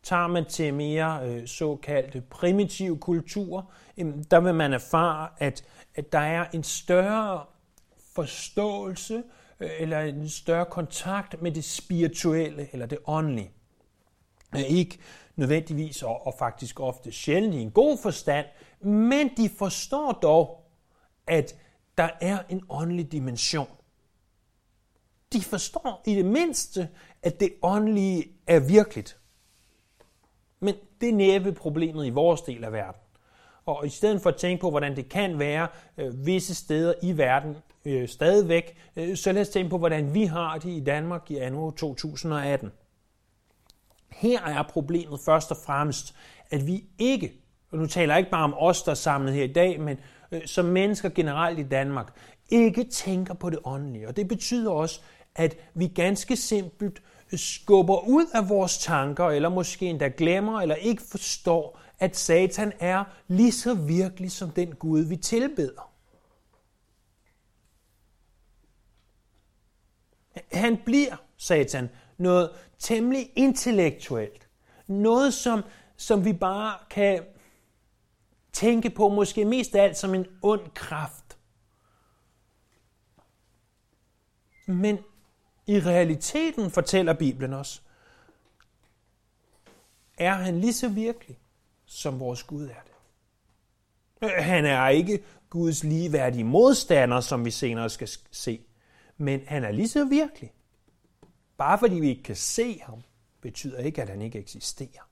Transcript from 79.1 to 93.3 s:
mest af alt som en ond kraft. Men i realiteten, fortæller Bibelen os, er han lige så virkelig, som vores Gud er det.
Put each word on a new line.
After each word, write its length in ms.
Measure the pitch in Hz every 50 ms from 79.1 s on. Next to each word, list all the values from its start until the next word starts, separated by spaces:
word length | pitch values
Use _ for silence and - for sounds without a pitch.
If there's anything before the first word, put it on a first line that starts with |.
| 202 202 202 196 - 220 208
mest 300 | 208 240 262 247 - -
af 80 | 202 196
alt 140 | 196 -
som 160 | - - 190 185
en 120 | 190 185 - - -
ond 280 | - 202 214 202 208 160 _
kraft. 640 | - - - 156 151 151 - - - - _ - _ _ _ _ _ _ _ _ _ _ _ _ _ _ _ _ _ _ _ _ _ _ _ _ _ _ _ _ _ _ _ _ _ _ _ _ _ _ _ _ _ _ _ _ _ _ _ _ _ _ _ _ _ _ _ _ _ _ _ _ _ _ _ _ _ _
Men 340 | - 185 180 196 214 208 196 - - _ _ _ _ _ _ _ _ _ _ _
i 120 | - 202 202
realiteten, 920 | 151 180 175 175 175 160 160 151 - - - 302 320 330 - - 208 175
fortæller 420 | - 185 - - - 190 180 160 160
Bibelen 400 | - 165 135 127 131 135 131 135
os, 300 | 135 139 - - - - _ _ _ _ _ _ _ _ _ _ _ _ _ _ _ _ _ _ _ _ _ _ _ _ _ _ _ _ _ _ _ _ _ _ _ _ - _ _ _ _ _ _ _ _ _
er 160 | - 175 180 196
han 260 | 190 185 185 170 170
lige 140 | 190 240 226
så 160 | - - 240
virkelig, 500 | 202 214 220 226 233 233 - - 127 _ _ _ _ _ _ _ _ _ _
som 340 | _ - - - 151 135 127
vores 240 | 135 123 123 120 -
Gud 200 | - 151 147 147
er 180 | 131 117 - -
det. 1500 | _ _ _ _ _ _ _ _ _